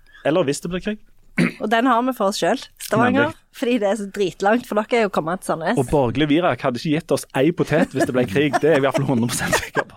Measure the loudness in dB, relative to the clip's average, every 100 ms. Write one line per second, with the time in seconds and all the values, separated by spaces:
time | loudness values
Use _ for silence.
0 | _ -6 -2 0 0 -2 -6 -8 -6 -10
1 | -12 -20 -10 -2 -2 -2 -2 2 2 2
2 | 0 0 -2 0 0 -2 -6 -16 -4 0
3 | 2 2 0 -4 _ -6 -2 0 0 -2
4 | -4 -4 -4 0 0 0 0 -4 0 0
5 | 0 0 -4 -4 -4 -4 -2 0 2 2
6 | 2 2 2 2 2 0 -2 -4 -2 -2
7 | 0 -2 -2 0 0 2 0 0 0 -2
8 | 0 0 0 0 0 2 2 2 2 0
9 | 0 0 0 -2 -2 -4 -4 -6 -8